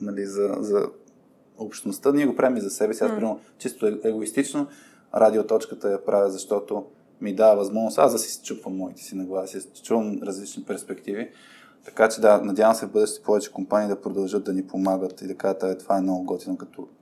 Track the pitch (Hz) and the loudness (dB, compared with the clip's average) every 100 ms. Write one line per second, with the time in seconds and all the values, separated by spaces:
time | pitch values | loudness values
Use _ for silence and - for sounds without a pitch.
0 | 104 98 98 98 101 - 104 101 - - | -10 -8 -6 -2 0 -2 0 0 0 -8
1 | - _ _ _ _ - 107 - 104 95 | -20 _ _ _ _ -14 -14 -8 -8 0
2 | 139 143 135 - 131 120 98 - 107 113 | 2 4 2 2 2 2 -4 -2 -2 0
3 | 110 107 110 - - _ - - 107 104 | 0 0 -4 -4 -12 _ -10 -2 -2 0
4 | 110 110 107 139 139 147 143 - - _ | -2 -2 -4 -2 -2 -4 -6 -10 -20 _
5 | _ - 110 107 101 110 - - 101 98 | _ 4 6 4 2 0 0 -6 -2 -2
6 | - 101 98 92 - 101 - 104 - _ | 0 2 2 -2 -4 -4 -2 -8 -8 _
7 | _ _ 104 95 110 101 98 110 110 151 | _ _ -6 6 6 6 2 0 0 4
8 | 139 127 - - - 127 98 95 92 - | 4 2 -6 -10 -10 -10 -8 -8 -8 -12
9 | - 95 92 95 92 98 - - - 117 | -12 -10 -6 -6 -6 -10 -14 -20 0 0
10 | 214 202 98 95 101 - - 98 - 95 | 0 -6 -8 -10 -12 -14 -10 -10 -8 -12
11 | - 101 - - - - - _ - - | -8 -8 -8 -14 -20 -20 -20 _ -14 4
12 | 113 113 110 104 101 95 131 - 101 107 | 4 6 6 6 4 4 4 4 0 0
13 | 104 - - 104 - - 92 104 104 95 | 0 -2 0 0 0 -8 -2 0 0 -4
14 | 98 95 95 104 98 95 95 95 95 92 | -4 -4 -2 -2 -2 -4 -4 -2 0 0
15 | 92 - 95 90 98 95 92 92 - 98 | -2 -8 -12 -4 -2 -2 -2 -4 -2 0
16 | 92 90 - 90 - - - - - _ | 2 -2 -2 -6 -6 -8 -10 -16 -18 _